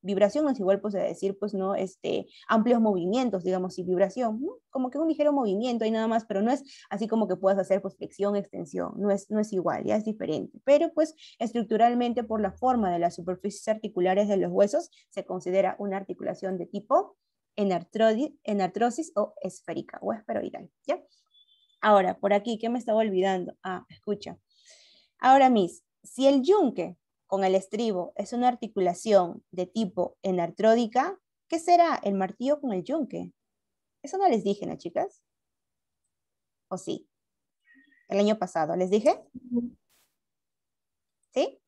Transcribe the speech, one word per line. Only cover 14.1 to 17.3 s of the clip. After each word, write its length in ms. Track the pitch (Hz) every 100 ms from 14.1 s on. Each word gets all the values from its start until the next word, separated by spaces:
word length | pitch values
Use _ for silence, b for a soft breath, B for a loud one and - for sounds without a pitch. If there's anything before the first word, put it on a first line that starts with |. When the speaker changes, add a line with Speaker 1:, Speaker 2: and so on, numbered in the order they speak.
| 190 208
Speaker 1:
de 80 | 196
los 160 | 175
huesos, 380 | 185 202 285 - b b
se 160 | -
considera 500 | 190 185 180 190 185 -
una 160 | 202 190
articulación 600 | 196 - - - 190 185
de 100 | 170
tipo 500 | 208 - 294 403 _ _